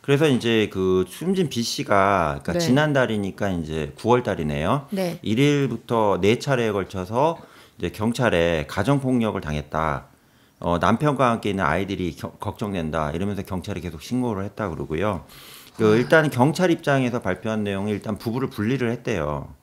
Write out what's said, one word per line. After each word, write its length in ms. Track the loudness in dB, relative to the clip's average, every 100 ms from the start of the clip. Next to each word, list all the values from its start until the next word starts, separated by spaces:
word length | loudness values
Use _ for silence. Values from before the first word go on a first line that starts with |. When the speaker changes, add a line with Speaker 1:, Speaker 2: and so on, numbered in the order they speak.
Speaker 1:
그래서 240 | 2 2 4
이제 400 | 2 4 2 2
그 320 | 0 2 2 0
숨진 400 | -4 -2 0 0
B씨가, 920 | -2 -4 -4 2 4 6 4 2 -2
그러니까 100 | -4
Speaker 2:
네. 40 | -2
Speaker 1:
지난달이니까 920 | 2 2 4 2 2 0 -4 -4 -2
이제 420 | -2 -4 -4 -4 -4
구월 280 | 2 2
달이네요. 640 | 2 -2 -2 -2 0 0 -2
Speaker 2:
네. 300 | -4 -4 -4
Speaker 1:
일일부터 960 | -2 2 4 4 0 -4 -2 2 2 4
네 200 | 4 2
차례에 320 | 0 0 2
걸쳐서 640 | -2 -4 -6 -4 0 0 0 -12 -20 -20 -6
이제 120 | -6
경찰에 760 | -2 -2 2 2 4 4 2 -2
"가정폭력을 720 | -2 2 2 2 0 0 -2
당했다. 680 | -4 -6 -4 -2 -2 -2 -8 _ _ _ _ _
어, 200 | -2 2
남편과 540 | 2 2 0 2 2
함께 180 | 2 -2
있는 140 | 0
아이들이 520 | 0 0 -2 -4 -4 -6
겨-, 140 | -12
걱정된다." 800 | -8 -10 -6 -6 -4 -4 -2 -2
이러면서 320 | -4 -4 -6
경찰에 380 | -6 -8 -6 -8
계속 200 | -8 -12
신고를 440 | -6 -4 -2 -4
했다 260 | -8 -6 -6
그러고요. 540 | -6 -6 -2 -2 -4 -8 -20 -20 -20 -20 2
그 160 | 4
Speaker 2:
아. 40 | 4
Speaker 1:
일단 340 | 6 4 4
경찰 400 | 4 2 4 2
입장에서 500 | 2 2 2 2 -2
발표한 420 | -2 -2 -2 -2
내용이 260 | -2 -2 -2
일단 260 | -4 -4 -6
부부를 320 | -4 -4 -4
분리를 420 | -2 -2 0 -2
했대요. 580 | -4 -4 -2 -2 -4 -8 -18